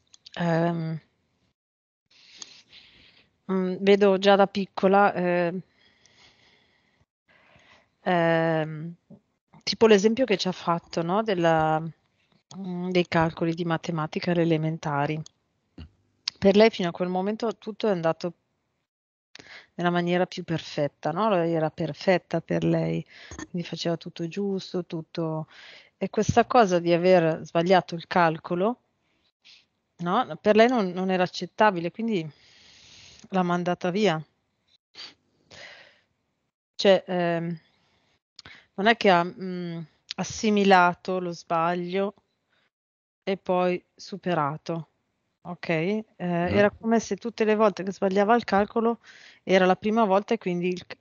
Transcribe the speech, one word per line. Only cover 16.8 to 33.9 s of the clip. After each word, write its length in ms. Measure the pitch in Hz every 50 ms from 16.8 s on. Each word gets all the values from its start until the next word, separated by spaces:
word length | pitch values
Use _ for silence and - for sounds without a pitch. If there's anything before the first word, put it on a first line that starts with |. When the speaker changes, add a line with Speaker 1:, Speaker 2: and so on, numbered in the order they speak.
| 185 170
Speaker 1:
a 20 |
quel 180 | 165 - 180 180
momento 480 | 180 180 190 202 220 220 240 220 196 -
tutto 300 | - 220 208 - - 220
è 40 |
andato 420 | 196 175 165 160 160 - - 175 - _ _ _ _ _ _ _ _ _ _ _ _ _ _ _ _ _ _ _ - - - - - - - _ _
nella 140 | - 175 175
maniera 360 | 175 175 175 175 180 175 180
più 180 | - - - 175
perfetta, 680 | - 165 151 - - - - 147 143 - _ - 143
no? 180 | 160 180 220 226
Lei 240 | 202 175 165 170 165
era 160 | 160 156 156
perfetta 720 | - - 165 156 151 - - 196 185 170 - - - 165
per 220 | - - 175 165 165
lei, 420 | 165 165 165 165 165 165 165 160 _ - - - - - - - -
quindi 180 | - 175 170 -
faceva 300 | - 165 - 170 170 170
tutto 300 | - 175 - - 170 165
giusto, 580 | 160 202 202 196 196 190 - - - 185 175
tutto... 640 | - 175 165 160 - - 175 165 160 156 156 160 - - - - - - - - _ _ -
E 120 | 196 190
questa 360 | - 226 208 - - 233 220
cosa 340 | - - 254 220 185 180 175
di 140 | 170 170 170
aver 460 | 165 175 185 185 175 165 160 160 - 160
sbagliato 520 | - - 170 170 180 190 180 165 - 175
il 120 | 165 - -
calcolo, 720 | - 185 170 165 160 165 - - 180 175 190 220 254 - _ _ _ _ _ _ _ _ _ _ _ _ _ - - - _ _ _ _ _ _ _ -
no? 380 | 170 175 190 233 254 - 156 -
Per 140 | - 208 208
lei 120 | 214 226 247
non, 220 | 262 240 196 180
non 200 | 170 185 185 190
era 120 | 185 180 185
accettabile, 680 | 175 - - 185 170 _ - 220 214 190 170 165 175
quindi 360 | - - 220 233 220 170 160 151 - _ _ _ _ _ _ - - - - - - - - - - - - -
l'ha 140 | 190 185 180
mandata 460 | 175 175 175 175 175 175 - - 180